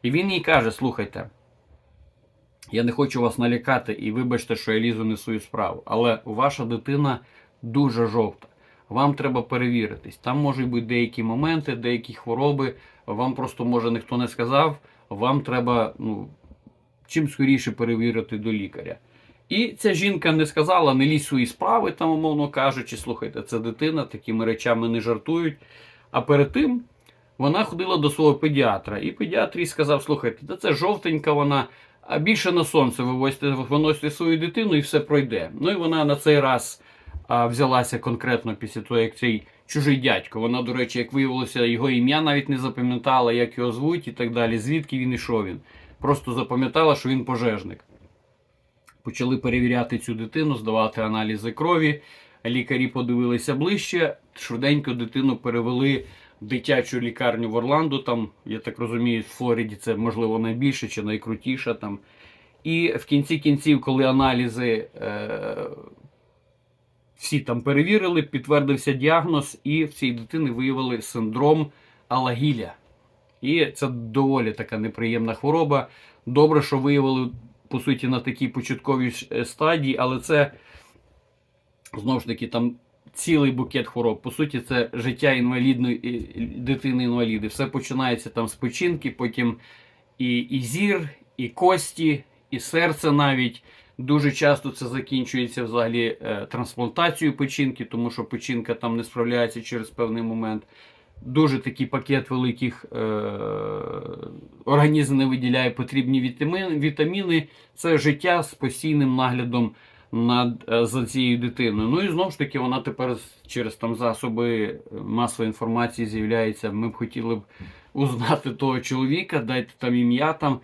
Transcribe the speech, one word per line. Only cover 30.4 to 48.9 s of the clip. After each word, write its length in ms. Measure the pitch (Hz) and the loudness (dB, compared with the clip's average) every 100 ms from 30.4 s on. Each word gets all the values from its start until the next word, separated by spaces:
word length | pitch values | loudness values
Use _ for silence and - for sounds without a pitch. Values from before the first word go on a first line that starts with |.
| 143 | -12
та 80 | |
це 180 | 185 196 | -4 0
жовтенька 600 | 139 180 208 170 156 151 | 2 0 0 -2 0 2
вона, 340 | 147 143 139 - - - _ | 2 4 2 0 -10 -20 _
а 180 | - 147 | -6 0
більше 320 | 170 214 185 | 2 2 2
на 120 | 175 | 2
сонце 400 | 151 160 127 - | 4 4 2 2
вивозьте, 460 | 123 127 135 135 143 | -2 0 0 0 -2
виносьте 600 | 135 120 147 156 151 147 | -2 0 2 2 2 -4
свою 260 | 147 170 160 | -2 0 0
дитину 380 | 170 233 214 | 0 -2 2
і 40 | 151 | 2
все 200 | 143 151 | 2 -2
пройде». 520 | 147 147 131 104 80 - | 2 0 2 -4 -6 -2
Ну 120 | 165 | -2
і 40 | |
вона 300 | 196 165 160 | 0 0 2
на 100 | 147 | 2
цей 240 | 143 156 147 | 2 6 6
раз 420 | 135 123 - - - - - - - | 6 0 -2 -14 -20 -20 -16 -16 -2
а, 200 | 120 120 | 2 2
взялася 520 | 120 135 127 123 117 | 2 4 4 2 -4
конкретно 560 | 127 117 127 117 117 | -4 -2 0 0 -2
після 260 | 101 110 113 | -6 -8 -10
того, 180 | 101 120 | 0 0
як 160 | 113 | 0
цей 280 | - 123 107 - _ | 0 0 0 -6 _
чужий 320 | _ 151 143 135 | _ 0 2 4
дядько. 420 | 127 95 - 113 | 2 0 -2 -4
Вона, 220 | 117 127 | -2 -2
до 120 | 120 | -2
речі, 260 | 123 120 123 | -2 -2 -2
як 140 | 117 | -2
виявилося, 520 | 139 135 127 120 127 | 0 0 -2 -4 0
його 240 | 120 117 135 | 2 2 2
ім'я 320 | 123 127 151 | 4 4 4
навіть 280 | 156 143 143 | 2 2 0
не 80 | 135 | -2
запам'ятала, 760 | 127 117 123 123 135 127 120 | -2 -2 -2 0 2 4 4
як 240 | 120 120 123 | 2 0 0
його 140 | 120 | -2
звуть 360 | 117 147 170 135 | 0 -2 -2 -6
і 40 | |
так 200 | 113 120 | -6 -2
далі, 260 | 117 117 113 | 0 0 0
звідки 400 | 113 156 147 131 | 0 -2 -2 -2
він 160 | 127 | -2
і 40 | 120 | -2
що 260 | - 113 | -2 -2
він. 160 | 98 85 - - - - | -2 -8 -14 -20 -20 -6
Просто 340 | 127 143 - | 0 0 -2
запам'ятала, 640 | 123 120 127 131 160 160 | -4 -2 -2 0 2 2
що 140 | 143 127 | 2 0
він 160 | 131 | -2
пожежник. 580 | 120 120 120 104 90 92 _ - - _ _ _ _ _ _ _ - | -2 -2 -2 -2 -8 -14 _ -20 -20 _ _ _ _ _ _ _ -20